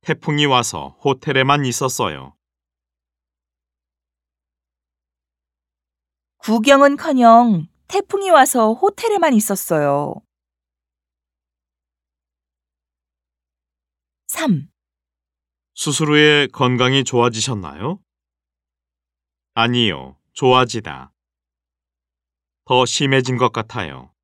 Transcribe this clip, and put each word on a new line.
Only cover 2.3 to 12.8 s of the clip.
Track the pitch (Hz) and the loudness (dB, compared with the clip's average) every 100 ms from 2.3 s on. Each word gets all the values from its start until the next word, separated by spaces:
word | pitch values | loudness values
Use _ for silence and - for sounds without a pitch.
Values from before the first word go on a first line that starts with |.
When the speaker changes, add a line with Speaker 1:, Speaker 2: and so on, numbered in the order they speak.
| _ _ _ _ _ _ _ _ _ _ _ _ _ _ _ _ _ _ _ _ _ _ _ _ _ _ _ _ _ _ _ _ _ _ _ _ _ _ _ _ _ | _ _ _ _ _ _ _ _ _ _ _ _ _ _ _ _ _ _ _ _ _ _ _ _ _ _ _ _ _ _ _ _ _ _ _ _ _ _ _ _ _
Speaker 2:
구경은커녕 | - 220 226 277 277 285 330 269 233 226 240 185 151 _ _ | -4 -2 4 6 4 2 -2 4 6 6 6 0 -4 _ _
태풍이 | 381 403 403 392 | -6 -4 -6 2
와서 | 320 269 254 220 | 4 4 2 0
호텔에만 | 226 392 403 466 403 330 | 2 -2 -2 -2 0 2
있었어요. | 226 - 190 - 160 143 143 147 - _ _ _ _ _ _ _ _ _ _ _ _ _ _ _ _ _ _ _ _ _ _ _ _ _ _ | 2 0 -6 -2 -2 0 -2 -4 -10 _ _ _ _ _ _ _ _ _ _ _ _ _ _ _ _ _ _ _ _ _ _ _ _ _ _